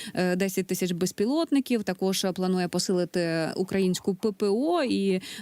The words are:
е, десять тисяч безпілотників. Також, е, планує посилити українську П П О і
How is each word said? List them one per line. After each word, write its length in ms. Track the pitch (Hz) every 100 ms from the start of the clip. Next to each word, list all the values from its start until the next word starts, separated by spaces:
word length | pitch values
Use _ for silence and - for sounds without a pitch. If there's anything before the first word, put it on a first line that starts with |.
| 208 -
е, 200 | 180 185
десять 320 | 196 190 185
тисяч 240 | 185 180
безпілотників. 920 | 175 190 - 214 311 330 277 262 233
Також, 420 | 202 180 190 190 190
е, 60 |
планує 360 | 185 185 185 175
посилити 840 | 180 - 180 175 180 170 160 156 -
українську 600 | 190 196 185 175 - 185
П 160 | 220
П 160 | 196 202
О 340 | 214 311 349
і 380 | 254 196 196 185 - -